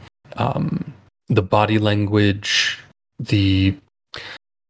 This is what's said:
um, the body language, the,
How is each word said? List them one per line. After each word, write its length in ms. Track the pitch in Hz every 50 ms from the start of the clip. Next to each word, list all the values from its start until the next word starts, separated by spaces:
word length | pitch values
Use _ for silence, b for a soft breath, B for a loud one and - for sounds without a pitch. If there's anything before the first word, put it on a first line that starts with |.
| - - - _ _ - -
um, 560 | - - - - - - - - - - - - - _ _ _ _ _ -
the 140 | 120 104
body 360 | 92 - - 104 107 104 110 107
language, 1000 | 107 107 104 104 104 98 104 104 104 104 101 104 - - - - - - - - - - _ _ _ _ _ -
the, 560 | 113 - 107 101 98 98 95 98 95 95 98 - _ _ _ _ _ _ B B B B B B _ _ _ _ _